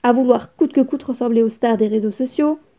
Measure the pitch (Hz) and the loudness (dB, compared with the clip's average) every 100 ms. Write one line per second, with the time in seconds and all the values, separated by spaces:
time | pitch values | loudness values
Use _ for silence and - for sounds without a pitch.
0 | 247 240 254 233 - - 320 285 262 269 | 2 2 2 0 -2 -2 0 2 0 -2
1 | - 254 247 226 226 - 233 220 214 214 | -8 -6 0 0 0 0 -2 0 0 0
2 | 214 196 254 - 302 302 _ | -4 -6 -6 -2 -2 -2 _